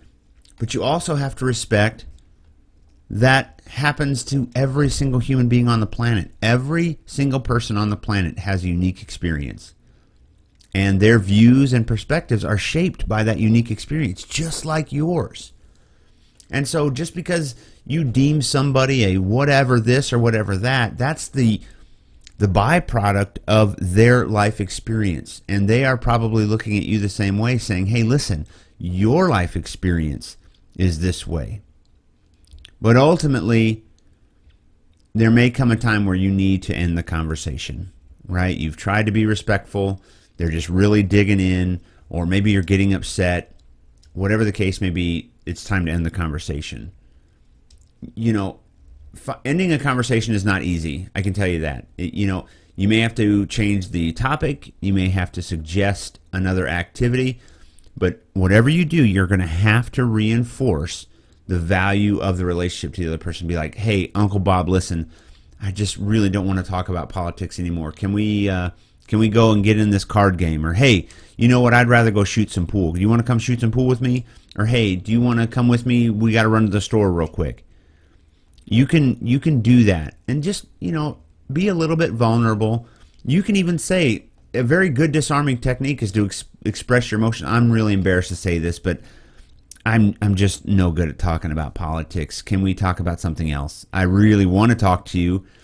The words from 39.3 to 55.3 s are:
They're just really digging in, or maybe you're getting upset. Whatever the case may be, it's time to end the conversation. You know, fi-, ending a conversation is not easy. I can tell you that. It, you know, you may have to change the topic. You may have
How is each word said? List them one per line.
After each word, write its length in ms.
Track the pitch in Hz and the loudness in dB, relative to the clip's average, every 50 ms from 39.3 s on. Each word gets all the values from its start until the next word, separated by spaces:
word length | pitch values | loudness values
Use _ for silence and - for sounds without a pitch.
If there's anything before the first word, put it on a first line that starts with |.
| 107 - - - 104 98 - - - 101 98 98 95 95 _ _ _ _ _ _ _ | 0 -2 -2 -2 -2 -2 -2 -6 -6 -4 -4 -4 -4 -6 _ _ _ _ _ _ _
They're 140 | - 85 82 | -4 -4 -2
just 180 | 80 82 76 85 | -2 -4 -6 -2
really 340 | 87 92 101 104 107 104 101 | 2 2 4 4 4 4 2
digging 380 | 90 98 104 101 98 104 98 | 4 4 2 4 4 4 2
in, 400 | 92 92 92 90 90 92 90 87 - _ _ - - - | 2 2 2 0 0 -2 -2 -6 -8 _ _ -20 -18 -10
or 160 | 82 85 85 | -8 -6 -4
maybe 240 | 87 92 101 101 107 | 0 0 0 2 2
you're 120 | 101 98 87 | 2 0 2
getting 300 | - 98 98 98 98 95 | 2 2 2 2 2 0
upset. 680 | 82 - - - - 92 90 87 87 - _ - - _ - - _ _ - _ _ _ - - | -2 -4 -6 -4 -2 -2 0 0 -2 -4 _ -18 -20 _ -20 -20 _ _ -20 _ _ _ -16 -8
Whatever 320 | 90 95 98 107 110 113 | -4 -2 0 0 0 0
the 80 | 104 98 | 0 0
case 300 | - 98 95 90 - 101 | -2 -2 -2 -2 -2 -4
may 80 | 92 | -4
be, 400 | 82 90 87 87 85 85 - - _ _ - | -2 -2 -2 -2 -4 -4 -8 -12 _ _ -12
it's 180 | 87 87 - - | -12 -12 -10 -6
time 220 | - 104 95 87 | -4 -2 -2 -2
to 60 | 80 80 | -2 -2
end 120 | 85 82 | -2 -4
the 60 | 82 | -4
conversation. 800 | - 92 85 80 73 73 - - 76 71 80 - - 57 55 87 - - _ _ _ - _ _ _ _ _ _ _ _ _ _ - - _ _ _ _ - - - | -4 -4 -6 -6 -6 -8 -8 -8 -8 -8 -8 -10 -14 -14 -16 -18 -20 -20 _ _ _ -20 _ _ _ _ _ _ _ _ _ _ -20 -20 _ _ _ _ -20 -18 -10
You 200 | 104 113 113 110 | -4 -2 0 0
know, 260 | 104 98 95 - - _ _ _ _ - - - - - - - | 0 -2 -6 -10 -12 _ _ _ _ -20 -20 -20 -20 -20 -20 -20
fi-, 240 | - - - 131 - - | -18 -12 -12 -12 -8 -4
ending 260 | 127 147 175 190 180 160 | -4 -2 0 0 0 0
a 60 | 135 | 0
conversation 560 | 131 143 131 123 120 120 127 113 110 113 110 | 0 -2 0 0 0 0 0 0 0 0 -2
is 100 | 101 95 | 0 0
not 180 | 107 95 92 - | 0 0 0 0
easy. 460 | 87 87 82 80 82 69 78 95 - - | -2 -4 -2 -4 -6 -6 -8 -10 -10 -6
I 80 | 98 92 | -4 -4
can 100 | 101 90 | -4 -2
tell 160 | 104 98 92 | -2 -2 -2
you 120 | 87 80 | -2 -2
that. 260 | 78 76 69 58 - - - | -4 -4 -6 -8 -12 -16 -12
It, 160 | - 90 87 - | -8 -8 -8 -4
you 140 | 92 104 | -2 -2
know, 180 | 95 95 90 - - - - _ _ - | -2 -2 -4 -6 -12 -20 -20 _ _ -6
you 120 | - 98 101 | -2 0 2
may 120 | 110 113 | 4 4
have 140 | 113 117 117 | 2 0 0
to 320 | 120 110 104 104 101 101 | 0 0 2 2 2 0
change 440 | - - - 104 104 104 101 92 90 | -2 -2 -2 0 0 0 -2 -2 -4
the 220 | - 87 82 82 82 | -4 -2 -2 -2 -2
topic. 640 | - 120 131 151 147 160 143 143 - - - - - | -2 -2 -2 -2 -2 -4 -4 -6 -6 -12 -20 -16 -8
You 120 | - 98 95 | -4 -2 0
may 160 | 95 92 95 | 0 0 0
have 240 | 92 95 90 - | 0 -2 -2 -4